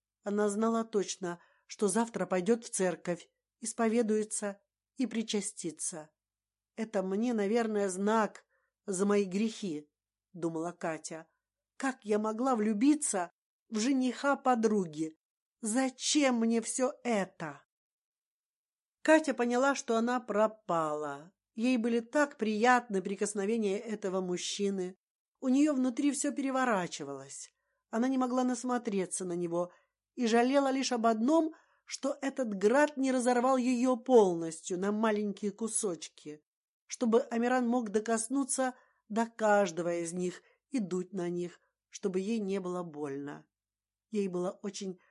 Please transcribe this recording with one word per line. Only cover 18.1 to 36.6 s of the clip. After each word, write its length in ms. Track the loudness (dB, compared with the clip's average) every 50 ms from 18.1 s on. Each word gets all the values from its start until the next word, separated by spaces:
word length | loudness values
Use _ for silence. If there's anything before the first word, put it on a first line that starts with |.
| _ _ _ _ _ _ _ _ _ _ _ _ _ _ _ _ _ _
Катя 320 | 4 6 6 6 6 2 0
поняла, 400 | 0 0 0 2 2 2 2 2
что 220 | 0 -2 0 0
она 240 | 0 2 0 0 -2
пропала. 1120 | -2 -2 2 2 2 2 0 -4 _ -2 -2 0 0 -2 -2 -4 -6 -6 -8 -10 -12 -20 _ _ _ _ -8
Ей 240 | -2 0 0 2 2
были 220 | 0 0 0 -2
так 360 | -2 0 0 0 0 0 -2
приятны 640 | -4 -2 -2 0 2 4 4 4 4 2 -2 -4 -4
прикосновения 800 | -2 -4 -4 -4 -4 -4 -4 -4 -2 -2 0 0 0 -2 -2 -2
этого 420 | -4 -6 -8 -4 -4 -2 -2 -2
мужчины. 760 | -2 -2 -4 -4 -6 -6 -4 -2 -2 -2 -2 -2 -6 -6 -8 _ _ _ _ _ _ _ _ -6
У 80 | -2 2
неё 260 | 2 4 4 2 2
внутри 360 | 2 0 0 0 2 0 0
всё 200 | 0 0 -2 -4
переворачивалось. 1200 | -2 -2 -4 -2 0 0 2 2 0 0 -2 -4 -6 -8 -8 -8 -10 -10 -12 -14 -16 -16 -18 -18 _ _ _ _ _ _ _ -6
Она 180 | -2 0 0 0
не 100 | 2 0
могла 260 | 0 0 0 0 0
насмотреться 800 | 0 -2 -2 -2 -2 -2 -2 -2 -2 -2 -2 -2 -2 -4 -6 -6
на 100 | -4 -4
него 380 | -4 -4 -2 -2 -2 -2 -4 -8 _ _ _ _ _ _ _ -6
и 100 | -2 0
жалела 440 | 4 4 4 4 4 4 2 2 2
лишь 220 | 0 0 -2 -2
об 140 | -2 2 2
одном, 480 | 2 2 4 4 4 4 4 2 0 -4 -10 _ _ _ _ _
что 340 | -16 -12 -6 -4 -4 -4 -2
этот 280 | -6 -6 -4 -2 -4 -4
град 480 | -2 2 2 4 6 6 4 4 2
не 160 | 0 0 2
разорвал 440 | 2 2 2 4 2 4 4 4 2
её 400 | 2 2 2 2 2 2 2 2
полностью 840 | 0 2 8 8 8 8 8 4 0 -4 -6 -8 -8 -8 -6 -4 -2
на 140 | -2 -2
маленькие 600 | 0 2 2 2 2 0 0 -4 -4 -4 -6 -6
кусочки, 880 | -4 -4 -6 -4 -4 -2 -2 -2 -4 -6 -10 -16 _ -18 -18 -16 -18 -18 _ _ _ _